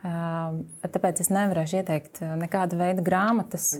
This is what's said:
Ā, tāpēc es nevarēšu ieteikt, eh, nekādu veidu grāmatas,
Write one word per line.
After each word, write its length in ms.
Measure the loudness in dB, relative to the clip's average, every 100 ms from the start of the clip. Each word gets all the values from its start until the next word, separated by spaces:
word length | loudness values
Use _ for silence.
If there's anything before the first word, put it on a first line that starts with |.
Ā, 100 | -6 -4 -2 -2 -4 -4 -8 -10
tāpēc 380 | -4 0 0 0
es 80 | 0
nevarēšu 460 | 2 2 2 0 0
ieteikt, 380 | 0 -2 -2 -10
eh, 100 | -6
nekādu 400 | -4 -2 0 0
veidu 300 | 2 2 2 2
grāmatas, 640 | 4 4 2 0 -2 -2 -2